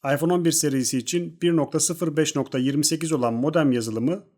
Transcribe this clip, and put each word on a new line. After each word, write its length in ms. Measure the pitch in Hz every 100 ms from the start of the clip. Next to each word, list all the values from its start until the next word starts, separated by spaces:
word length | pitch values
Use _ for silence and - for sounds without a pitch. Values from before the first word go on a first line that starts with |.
| 135
iPhone 180 | 139 165
on 120 | 180
bir 80 | 165
serisi 460 | 156 151 135 123 131
için 400 | 117 175 170 160
bir 140 | 170 165
nokta 240 | 143 160
sıfır 360 | - 165 165 147
beş 200 | 147 143
nokta 220 | 131 135
yirmi 260 | 131 139
sekiz 280 | 147 160 160
olan 220 | 156 120
modem 380 | 117 139 165 147
yazılımı 520 | 120 113 110 123 185 -